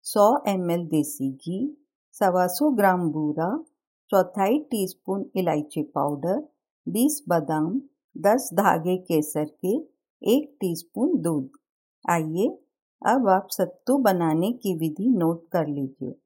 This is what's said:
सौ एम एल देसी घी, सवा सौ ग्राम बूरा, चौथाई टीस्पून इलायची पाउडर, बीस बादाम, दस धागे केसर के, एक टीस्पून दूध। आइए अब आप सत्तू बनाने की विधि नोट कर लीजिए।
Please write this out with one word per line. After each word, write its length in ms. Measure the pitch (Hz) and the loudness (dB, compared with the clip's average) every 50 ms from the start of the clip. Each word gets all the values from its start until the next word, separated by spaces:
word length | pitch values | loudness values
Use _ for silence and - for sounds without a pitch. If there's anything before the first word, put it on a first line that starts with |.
सौ 360 | _ - - 214 202 214 262 294 - | _ -2 4 6 6 6 6 4 0
एम 240 | 214 196 185 180 170 | -2 -2 0 0 0
एल 160 | 170 175 175 | -2 -2 -2
देसी 460 | 156 160 156 143 - - - 135 135 | 0 0 0 0 0 -6 -6 -6 -6
घी, 460 | 135 - - 160 175 196 254 302 294 _ _ _ _ _ _ _ _ | -6 -8 -10 -8 -6 -4 -4 -6 -6 _ _ _ _ _ _ _ _
सवा 320 | - 208 185 180 185 180 | 0 0 2 4 2 0
सौ 240 | 180 180 - 294 302 | 0 0 0 0 0
ग्राम 400 | 262 214 196 190 185 180 175 160 | 2 4 4 4 4 2 0 -2
बूरा, 540 | 147 156 151 151 151 156 160 185 247 320 311 _ _ _ _ _ _ _ _ _ | -2 -2 -2 -2 -2 -2 -2 -2 -4 -6 -8 _ _ _ _ _ _ _ _ _
चौथाई 480 | - 190 180 180 - 202 190 202 247 302 | 2 2 2 2 -2 -2 2 2 2 0
टीस्पून 720 | 302 - 247 214 190 185 - _ _ - 190 196 185 - _ | 0 -4 -4 -4 -4 -6 -6 _ _ -6 -4 -4 -6 -4 _
इलायची 460 | 190 180 165 156 151 151 151 - 160 | -2 0 0 0 -2 -4 -4 -6 -6
पाउडर, 680 | 147 - _ 143 143 143 147 139 147 170 196 302 302 - _ _ _ _ _ _ _ 165 | -6 -4 _ -2 -2 -2 -2 -2 -2 -2 -2 -2 -4 -10 _ _ _ _ _ _ _ -6
बीस 360 | 170 214 254 302 294 - - - | 0 0 0 0 0 -2 -2 0
बादाम, 520 | 175 165 147 139 160 156 156 170 202 269 - - _ _ _ _ _ 160 | 0 0 0 -2 -2 -2 -2 -2 -2 -6 -6 -8 _ _ _ _ _ 0
दस 320 | 160 202 220 269 - - 170 | 2 2 2 2 0 -2 -2
धागे 420 | 185 208 185 175 165 156 180 180 | 2 2 4 2 2 0 -2 -2
केसर 480 | 180 185 - 175 156 151 151 - 151 151 | -2 -2 0 0 0 0 0 -4 -4 -4
के, 340 | 151 _ _ - 185 220 320 - _ _ _ _ _ _ _ | -4 _ _ -2 -2 -2 -2 -4 _ _ _ _ _ _ _
एक 340 | - 190 233 285 302 - _ _ | 0 2 2 2 0 -4 _ _
टीस्पून 580 | 202 180 170 165 - _ _ 202 247 359 349 214 | -4 -4 -4 -6 -8 _ _ -2 -2 0 0 0
दूध। 300 | 156 170 160 147 135 135 _ _ _ _ _ _ _ _ _ _ - - | 0 -2 -2 -2 -4 -6 _ _ _ _ _ _ _ _ _ _ -2 -2
आइए 380 | 170 170 160 156 160 180 214 302 370 - _ _ _ _ _ _ _ _ - | -2 0 -2 -2 -2 -2 -2 -2 -2 -8 _ _ _ _ _ _ _ _ 0
अब 220 | - 226 269 240 196 | 0 2 2 4 4
आप 180 | 185 190 196 - | 2 2 2 -4
सत्तू 480 | - - 185 180 - _ _ - 262 285 | -2 -2 -2 -4 -4 _ _ 0 0 4
बनाने 540 | 247 208 190 175 170 160 156 160 180 214 | 4 2 2 4 2 2 2 0 0 -2
की 260 | 240 - - 196 175 160 | -4 -4 -4 -4 -2 -2
विधि 300 | 165 160 151 - 196 254 | -2 -4 -4 -2 0 2
नोट 400 | 247 190 165 165 170 165 - _ | 2 2 2 0 0 -2 -8 _
कर 180 | - 175 156 | -2 -2 -2
लीजिए। 480 | 147 143 139 135 131 - _ 135 127 - _ _ | -2 -4 -6 -6 -8 -8 _ -12 -12 -12 _ _